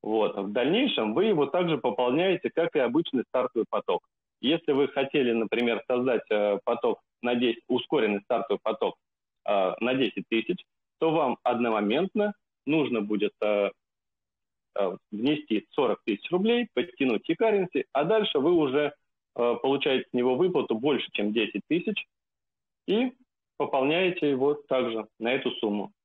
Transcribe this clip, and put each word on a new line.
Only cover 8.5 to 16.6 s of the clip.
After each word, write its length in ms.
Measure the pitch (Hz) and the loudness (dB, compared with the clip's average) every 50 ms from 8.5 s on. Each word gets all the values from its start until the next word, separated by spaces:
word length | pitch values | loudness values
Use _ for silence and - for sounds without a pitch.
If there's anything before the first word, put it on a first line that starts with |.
| 202 - _ | -4 -2 _
поток, 320 | 220 220 - 113 - - _ _ _ _ _ _ _ _ _ _ | -4 -2 -2 -2 -4 -4 _ _ _ _ _ _ _ _ _ _
э, 280 | - 104 98 92 92 - - | 0 0 2 2 0 -2 -2
на 140 | 113 123 131 | -2 -2 0
десять 320 | 135 131 101 - 101 90 _ | 0 0 -2 -2 -6 -6 _
тысяч, 340 | - - - - - - - _ _ _ _ _ _ _ | -2 -2 0 -2 -6 -6 -6 _ _ _ _ _ _ _
то 120 | 160 165 | 0 0
вам 260 | 156 165 147 127 120 _ _ | 2 2 0 0 -2 _ _
одномоментно 920 | 120 120 113 120 117 110 107 104 101 113 147 185 196 _ 214 208 208 202 _ _ _ _ _ _ | -2 0 0 0 0 0 0 0 2 2 0 0 0 _ 0 0 0 -2 _ _ _ _ _ _
нужно 360 | 139 151 160 139 123 123 113 | 0 0 0 0 0 -2 -4
будет, 320 | 101 104 107 101 104 104 _ _ | -2 -2 -2 -2 -2 -2 _ _
э, 300 | 107 107 104 101 101 95 - _ _ _ _ _ _ _ _ _ _ _ _ _ _ _ _ _ _ _ _ 101 | -2 0 2 2 0 0 -2 _ _ _ _ _ _ _ _ _ _ _ _ _ _ _ _ _ _ _ _ -4
э, 160 | 98 92 92 87 _ _ | -2 -2 -4 -8 _ _
внести 540 | 107 101 117 143 151 147 - _ 110 101 - _ | -8 -4 -2 -2 -2 -2 -2 _ -4 -4 -4 _
сорок 280 | - - 139 113 101 - _ | -2 -2 0 0 0 -2 _
тысяч 240 | - 123 - - - | -4 -4 -4 -4 -4
рублей, 360 | 165 185 196 226 240 240 | -2 0 2 2 2 0